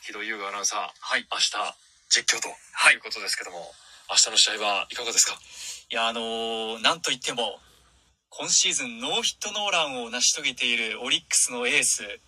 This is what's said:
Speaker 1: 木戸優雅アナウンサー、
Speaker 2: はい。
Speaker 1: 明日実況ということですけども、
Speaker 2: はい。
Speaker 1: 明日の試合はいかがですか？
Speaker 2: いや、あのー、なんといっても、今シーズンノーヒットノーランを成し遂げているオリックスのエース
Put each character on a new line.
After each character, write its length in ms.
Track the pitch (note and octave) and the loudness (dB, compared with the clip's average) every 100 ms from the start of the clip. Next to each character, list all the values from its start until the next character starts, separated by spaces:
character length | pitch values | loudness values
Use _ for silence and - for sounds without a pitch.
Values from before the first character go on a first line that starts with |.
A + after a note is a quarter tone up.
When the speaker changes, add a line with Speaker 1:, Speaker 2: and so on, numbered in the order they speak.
Speaker 1:
木 100 | - | -10
戸 100 | G#2 | -8
優 160 | G#2+ A2 | -6 -4
雅 80 | G2 | -4
ア 40 | |
ナ 60 | G2+ | -2
ウ 40 | |
ン 20 | G2 | -2
サ 120 | G2+ | -2
ー、 120 | - - | -6 -8
Speaker 2:
は 180 | - B2+ | -4 -4
い。 100 | B2 | -2
Speaker 1:
明 60 | A2 | 0
日 140 | - G#2+ G#2 - _ _ _ | 0 0 -4 -6 _ _ _
実 280 | A#2+ - A#2 | 4 6 0
況 20 | |
と 60 | - | 0
い 460 | - - - - - | -10 -14 4 6 6
う 20 | |
こ 100 | A2 | 2
と 100 | G#2+ | -8
で 80 | G2 | -4
す 60 | - | -6
け 80 | |
ど 80 | - | -6
も、 80 | F2 | -10
Speaker 2:
は 60 | - | -12
い。 40 | - - - - | -16 -20 -20 0
Speaker 1:
明 60 | - | 4
日 140 | A2+ | 6
の 60 | A2 | 6
試 140 | - G#2+ | 4 4
合 80 | G#2+ | 0
は 220 | G2 F#2 | 0 -2
い 60 | - | -6
か 100 | A#2 | -2
が 60 | |
で 80 | A2 | 2
す 80 | - | 2
か？ 100 | - - - - - - | 2 -12 -14 -12 -12 -6
Speaker 2:
い 40 | A#3 | -2
や、 120 | A2+ | 0
あ 60 | |
の 80 | A2+ A2+ A2+ A2+ A2+ A2+ A2+ | 0 -4 -4 -2 -2 -4 -4
ー、 20 | |
な 140 | A2 E3 | -4 -2
ん 60 | |
と 100 | - | -2
い 60 | C3 | -4
っ 20 | |
て 140 | - | -4
も、 260 | C3+ A2+ - - _ _ _ _ _ _ | -4 -4 -6 -18 _ _ _ _ _ _
今 200 | - D3 | -10 0
シ 200 | - F#3 | 2 2
ー 40 | |
ズ 140 | E3 C3 | 0 -4
ン 120 | A2+ | -6
ノ 100 | B2+ | -4
ー 120 | A3+ | -2
ヒ 160 | A3+ - | -2 -4
ッ 40 | |
ト 80 | G#3 | -8
ノ 160 | G#3 G#3 | -4 -2
ー 20 | |
ラ 120 | F#3 | 0
ン 200 | D3+ C3 | 0 -4
を 60 | A#2 | -6
成 120 | A#2 | 0
し 100 | - | 0
遂 100 | E3 | 2
げ 100 | C#3+ B2+ | -2 -2
て 100 | B2 | 0
い 100 | A#2+ | 0
る 280 | A2+ G#2+ | 0 -4
オ 60 | B2 | -2
リ 80 | D#3+ | -2
ッ 20 | |
ク 160 | - - | 0 2
ス 140 | - | 2
の 160 | B2 B2 | 0 0
エ 140 | C#3+ | 2
ー 20 | |
ス 360 | B2 - G#2 G2 | 2 0 -4 -12